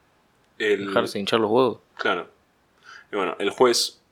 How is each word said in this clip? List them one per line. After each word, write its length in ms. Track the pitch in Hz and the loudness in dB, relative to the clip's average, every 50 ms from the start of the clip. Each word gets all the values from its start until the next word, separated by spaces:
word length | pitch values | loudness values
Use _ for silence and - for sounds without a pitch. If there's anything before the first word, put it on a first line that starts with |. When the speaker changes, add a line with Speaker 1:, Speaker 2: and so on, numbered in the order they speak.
| _ _ _ _ _ _ _ _ _ _ _ - | _ _ _ _ _ _ _ _ _ _ _ -4
Speaker 1:
El 280 | - 107 104 98 98 98 | -2 0 0 0 -2 -2
Speaker 2:
Dejarse 300 | 98 117 113 - - 104 | 0 0 0 0 -4 -6
hinchar 220 | 101 - - 113 | -2 0 0 0
los 100 | 110 104 | 2 2
huevos. 280 | 110 123 131 120 101 - _ _ _ | 2 2 2 2 0 -4 _ _ _
Speaker 1:
Claro. 320 | - - 117 98 87 - - _ _ _ _ _ _ _ _ _ _ _ - - - - _ - | -6 -4 -2 -2 -4 -6 -10 _ _ _ _ _ _ _ _ _ _ _ -20 -20 -20 -16 _ -6
Y 40 | |
bueno, 200 | 104 95 90 - - | -4 -4 -4 -4 -4
el 120 | - 98 | -4 -4
juez 520 | - - 127 123 117 - - - - _ _ _ | 2 4 4 4 4 2 0 -4 -6 _ _ _